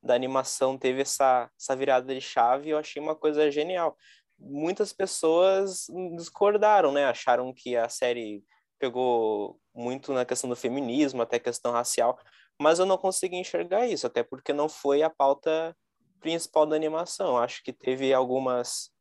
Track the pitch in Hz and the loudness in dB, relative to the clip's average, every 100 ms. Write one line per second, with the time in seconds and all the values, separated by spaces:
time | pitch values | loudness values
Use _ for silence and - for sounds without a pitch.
0 | - 123 131 135 131 - 135 135 131 131 | 2 0 2 -2 -2 -2 -2 0 -2 0
1 | 135 - 135 127 120 _ - 131 135 127 | -2 2 4 2 0 _ -6 -4 2 0
2 | 127 131 135 - 120 131 151 151 151 - | 0 -8 -4 2 2 2 0 -4 -4 -10
3 | 151 156 156 147 151 143 156 185 165 - | -8 -2 -2 2 0 0 -4 -2 -2 -4
4 | _ _ _ _ 135 143 156 196 208 - | _ _ _ _ -14 -6 -4 -2 -4 -2
5 | 190 - 160 165 185 190 196 185 - 175 | -6 0 2 4 4 4 -2 -6 -10 -10
6 | 185 170 165 - 202 208 208 208 156 139 | -10 -10 -14 0 2 4 4 6 4 2
7 | 139 139 - 123 127 127 - 120 117 - | 0 0 2 2 0 -8 -4 -2 -2 -2
8 | 123 120 110 104 _ _ _ _ 131 120 | -2 -2 -6 -12 _ _ _ _ -6 -2
9 | 127 120 113 104 101 - _ - 120 131 | 0 2 2 -2 -4 -10 _ -10 -6 -6
10 | 135 131 123 123 127 120 120 131 131 127 | -4 -2 -2 -2 -4 -4 -4 -4 -2 0
11 | 151 127 117 120 - 117 120 120 123 - | 0 0 -2 -2 -2 -4 -2 -2 -2 2
12 | 117 123 _ _ _ _ 147 165 190 185 | 2 0 _ _ _ _ 4 4 4 2
13 | 190 185 185 180 185 170 175 190 247 175 | 0 -2 -4 -6 -6 -6 -2 0 0 -2
14 | 120 120 120 131 - 143 151 - 143 143 | -2 -2 -4 -6 -4 -2 -2 -2 0 2
15 | 160 - 139 139 - 160 165 175 _ _ | 2 2 2 2 0 -2 -4 -10 _ _
16 | _ _ 160 165 165 160 156 156 156 156 | _ _ -6 -4 0 2 4 4 0 -2
17 | 175 - 180 123 120 - - 123 - 131 | -6 -4 0 2 0 -4 -12 -6 -4 0
18 | 135 131 127 127 131 123 120 - - _ | 2 2 2 0 0 -2 -4 -8 -10 _